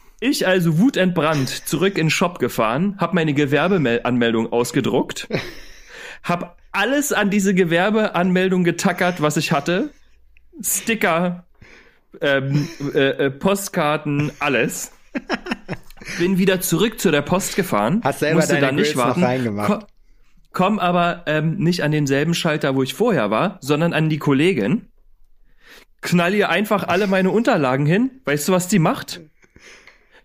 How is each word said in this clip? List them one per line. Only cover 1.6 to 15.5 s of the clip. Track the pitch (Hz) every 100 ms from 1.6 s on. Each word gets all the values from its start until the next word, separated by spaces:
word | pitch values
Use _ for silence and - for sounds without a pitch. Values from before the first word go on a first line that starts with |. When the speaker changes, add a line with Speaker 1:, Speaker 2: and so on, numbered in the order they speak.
| - 156 190 185
Speaker 1:
in | 160
den |
Shop | - 175 175
gefahren, | 123 - 110 127 202 196
hab | 175
meine | 175 156
Gewerbeanmeldung | 143 143 143 170 196 123 117 123 123 117 110 113
ausgedruckt, | 120 120 147 127 123 - - - 214 - - - - - - - -
hab | - 175 180 - -
alles | 190 214 285 269
an | - 208
diese | 208 190
Gewerbeanmeldung | 185 175 170 196 214 208 170 185 180 185 185
getackert, | 175 170 190 180 185 180
was | 151 160
ich | -
hatte. | 151 165 180 294 - - - - - - 330
Sticker, | 196 - - 226 196 165 180 175 - _ - - - _ _ -
ähm, | 143 139 135 143 143 - 143 151
äh, | 135 - 139
äh, |
Postkarten, | 139 196 196 - 180 147 151 151 143 147 -
alles. | 147 117 160 - - - - - - - 359